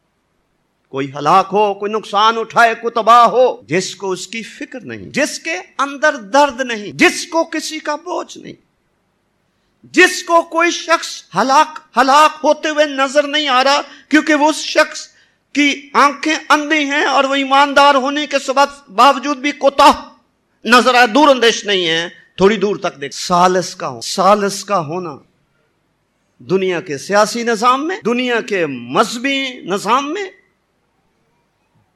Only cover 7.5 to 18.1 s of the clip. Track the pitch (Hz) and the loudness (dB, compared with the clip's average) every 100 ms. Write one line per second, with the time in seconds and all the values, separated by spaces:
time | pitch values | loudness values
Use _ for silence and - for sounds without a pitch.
7.5 | 311 - 311 311 294 349 320 - - - | -6 -8 -10 -8 -10 -8 -10 -10 -16 -20
8.5 | - _ _ _ _ _ _ _ _ _ | -20 _ _ _ _ _ _ _ _ _
9.5 | _ _ _ 123 226 370 - - 339 330 | _ _ _ -4 2 2 2 0 0 0
10.5 | 330 339 339 - 320 - - - 175 254 | -2 -2 -2 -4 -4 -4 -16 -8 -2 2
11.5 | 285 302 - _ 226 262 285 302 - 302 | 2 2 -4 _ 0 4 4 4 2 -2
12.5 | 302 311 294 302 269 269 294 285 302 294 | 0 -2 0 0 0 0 0 0 -2 0
13.5 | 254 262 294 - - - 302 - 294 302 | 2 2 0 -2 -14 0 0 2 2 2
14.5 | 302 - - - - - _ _ _ _ | 0 -4 0 0 -4 -18 _ _ _ _
15.5 | 277 285 277 - 226 285 269 311 311 - | -2 0 -2 -2 2 2 2 -4 -4 0
16.5 | 302 294 311 277 294 320 269 269 277 269 | 0 2 -2 0 -2 0 0 0 0 2
17.5 | 269 285 277 285 277 262 | 2 4 4 4 4 0